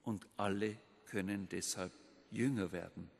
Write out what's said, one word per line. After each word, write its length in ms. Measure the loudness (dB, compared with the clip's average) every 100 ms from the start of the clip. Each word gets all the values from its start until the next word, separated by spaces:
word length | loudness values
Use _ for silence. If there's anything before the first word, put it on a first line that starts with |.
und 240 | -2 -2 -4 0
alle 380 | 2 4 2 0 -10 -20 -4
können 420 | 0 0 0 -2
deshalb 420 | -2 -2 -2 -2 -6 -20 -20 -6
Jünger 400 | 2 2 4 2
werden. 400 | -2 -6 -8 -12 -14